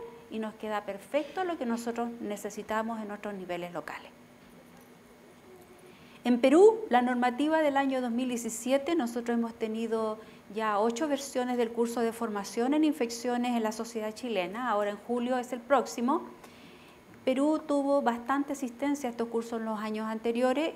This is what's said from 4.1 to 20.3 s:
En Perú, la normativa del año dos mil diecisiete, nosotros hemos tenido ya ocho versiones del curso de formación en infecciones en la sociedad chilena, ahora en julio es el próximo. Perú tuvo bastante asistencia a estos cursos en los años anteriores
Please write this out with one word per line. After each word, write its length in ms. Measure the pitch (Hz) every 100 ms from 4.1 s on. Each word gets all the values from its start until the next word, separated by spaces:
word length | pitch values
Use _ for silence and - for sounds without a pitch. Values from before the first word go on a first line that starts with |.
| - - - - - - - - - - - - - - - - - - - - -
En 160 | 240 240
Perú, 420 | 262 311 427 440 -
la 100 | 240
normativa 640 | 247 247 247 240 302 320
del 160 | 302 277
año 240 | 269 262
dos 80 | 247
mil 180 | 233 254
diecisiete, 640 | 240 233 - 254 277 277
nosotros 440 | 339 233 240 240 233
hemos 160 | 233
tenido 640 | - 226 220 226 220 220 214 - - -
ya 260 | 208 220 202
ocho 280 | 233 233 311
versiones 480 | 269 - 254 247 247
del 140 | 233
curso 320 | 233 233 233
de 100 | 226
formación 640 | 220 226 208 202 233 247
en 100 | 302
infecciones 720 | 311 285 240 233 247 240 247 233
en 60 |
la 100 | 214
sociedad 400 | 226 233 220 214
chilena, 560 | 214 247 196 175 214 247
ahora 220 | 208 208
en 80 | 208
julio 400 | - 240 240 254
es 160 | 247
el 60 | 247
próximo. 680 | - 269 226 - 240 339 - - - - - - - - - -
Perú 340 | - 262 294 311
tuvo 420 | 311 285 277 277
bastante 540 | 233 233 - 277 285
asistencia 540 | - 240 - 285 277 247
a 20 |
estos 180 | 233 233
cursos 320 | 226 226 233
en 60 | 220
los 140 | 214
años 260 | 220 214 220
anteriores 640 | 220 233